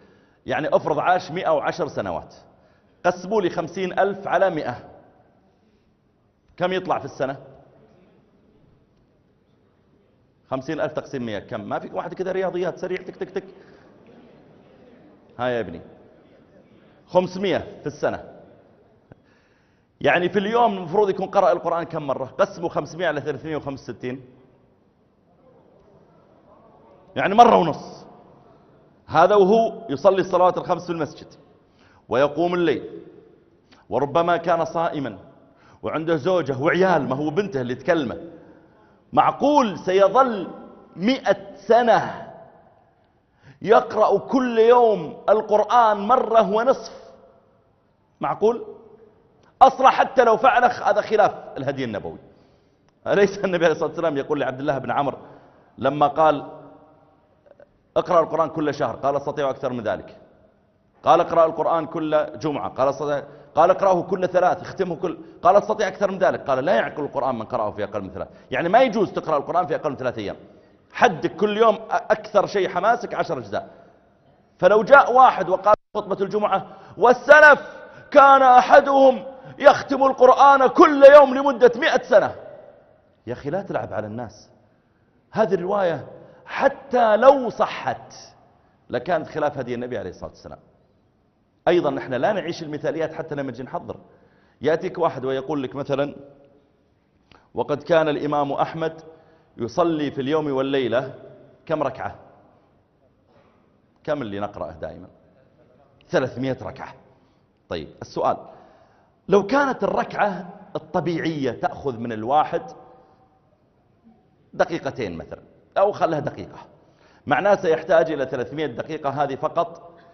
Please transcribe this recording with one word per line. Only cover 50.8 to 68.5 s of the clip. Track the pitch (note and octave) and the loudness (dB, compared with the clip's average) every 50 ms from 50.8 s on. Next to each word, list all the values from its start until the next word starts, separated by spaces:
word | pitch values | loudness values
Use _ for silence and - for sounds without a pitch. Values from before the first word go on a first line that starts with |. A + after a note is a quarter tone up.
| - F#3+ | -2 0
هذا | G3+ G#3 | 0 0
خلاف | - - A3 G#3 G3 E3 - - - - - | -2 0 2 2 2 2 0 -6 -14 -14 -12
الهدي | D#3 C3 C3+ C#3+ C3 C3 | -8 -6 -6 -6 -6 -6
النبوي. | A#2 G#2 F#2+ D#2+ E2+ D#2+ - - - _ _ _ _ _ _ _ _ _ _ _ _ _ _ _ | -6 -6 -8 -8 -10 -14 -14 -20 -20 _ _ _ _ _ _ _ _ _ _ _ _ _ _ _
أليس | G#2+ D3 F#3+ G#3 G3 - - | -2 0 2 2 0 0 -4
النبي | - G3 F3 E3 E3 | -4 -4 -2 0 0
عليه | E3 D3+ | 0 0
الصلاة | D#3+ E3 D3 | 0 -4 -6
والسلام | - E3+ E3 E3 C#3+ | -4 -4 -4 -2 -2
يقول | C#3 B2+ - D3+ D3 | -4 -4 -4 -4 -4
لعبد | B2+ C3 C3 B2+ | -4 -6 -6 -6
الله | C#3 D3+ C#3 C3 | -4 -4 -4 -4
بن | A#2+ A#2 | -6 -4
عمرو | A2 C3 C#3+ C3 - - - - - - - _ _ _ _ _ _ - | -4 -2 -2 -4 -6 -8 -16 -20 -20 -20 -20 _ _ _ _ _ _ -4
لما | A2+ C3+ C#3+ D3 D3 | -4 -2 0 2 0
قال: | C#3 - D#3 D#3 D#3 D3+ C#3 C3+ - - - - - - - - _ _ _ _ _ _ _ _ _ _ _ _ _ - _ - _ _ _ _ _ _ | 0 2 2 2 2 2 0 -6 -12 -18 -20 -20 -20 -20 -20 -20 _ _ _ _ _ _ _ _ _ _ _ _ _ -20 _ -20 _ _ _ _ _ _
"اقرأ | E3 D3+ D#3 F3+ E3 | -6 -2 2 2 2
القرآن | D#3 - E3 D#3 D#3+ D3 | 2 0 -2 -2 -4 -2
كل | - D#3+ D3+ D3 C#3 | -4 -4 -4 -4 -4
شهر"، | D3+ C#3+ A#2 G#2+ | -4 -6 -6 -6
قال: | - - C#3 C#3+ | -4 -4 -2 -2
"أستطيع | C#3 C#3 D3 - D3+ C#3+ C3+ | -2 -4 -6 -6 -4 -4 -4
أكثر | C3 - - B2+ | -4 -6 -6 -8
من | B2 A#2+ | -6 -6
ذلك". | G#2 G#2+ F#2+ E2 - - - - - _ _ _ _ _ _ _ _ _ _ _ _ _ _ _ | -4 -6 -6 -6 -8 -16 -20 -20 -20 _ _ _ _ _ _ _ _ _ _ _ _ _ _ _
قال: | - C3+ D#3 E3+ | 2 4 4 4
"اقرأ | E3+ E3+ E3 E3 E3 | 4 2 2 2 2
القرآن | D#3+ D#3 D#3 D#3 C3 E3 E3 D#3 | 2 2 -2 -2 0 0 -2 -2
كل | - - E3+ D#3 D#3 D3+ D3+ D3 - - G#2+ | -4 -6 -6 -4 0 0 0 0 -2 -8 -8
جمعة"، | B2 D#3 C#3+ A2+ F#2 F#2+ | -6 -6 -4 -4 -8 -8
قال: | F#2 A2 C3 C#3 | -4 0 0 0
"أستطيع"، | C3 D3+ D3+ C#3+ C#3+ C#3 - - - - - - _ | 0 -2 -4 -4 -4 -6 -6 -12 -20 -20 -20 -4 _
قال: | D3 E3 F3+ | 4 4 4
"اقرأه | F#3 - F#3+ F#3+ F#3 F3 | 4 4 2 2 2 2
كل | - - G3 F#3 F3+ F3 | 0 -4 -4 -4 -2 0
ثلاث"، | F3+ F3+ F3+ E3+ C#3+ - | 2 2 2 2 2 0
اختمه | - - - - G3 - - | -6 -12 -6 -6 -4 -4 -4
كل، | - - E3+ C3+ - - - - - | -6 -6 -8 -8 -10 -14 -20 -18 0
قال: | - E3+ F#3+ | 2 4 4
"أستطيع | G3+ G3+ - G#3+ G3+ G#3 F#3+ | 4 2 2 -4 -4 -4 -6
أكثر | F#3 - G3+ F#3+ | -4 -4 -4 -4
من | G3 F3 | -2 0
ذلك"، | F#3 D#3+ B2+ A2+ | 0 0 0 -2
قال: | - C#3 C3 C3 C3+ | -2 -2 -2 -2 0
"لا | F3 A3 | 0 0
يعقل | A3+ E3 C#3 - - D3 | 0 -2 -4 -6 -8 -8
القرآن | C#3 - C#3 B2 C3+ B2 | -6 -6 -4 -4 -4 -4
من | A2+ A2 | -6 -8
قرأه | G#2 B2+ A#2 G#2+ G#2 | -6 -4 -4 -4 -4
في | E2+ G2+ G2+ | -4 -6 -8
أقل | F#2+ G#2 G#2 | -6 -6 -10
من | F#2+ F#2 | -10 -10
ثلاث". | F2+ F#2 E2 - - - - _ | -10 -12 -12 -12 -14 -20 -12 _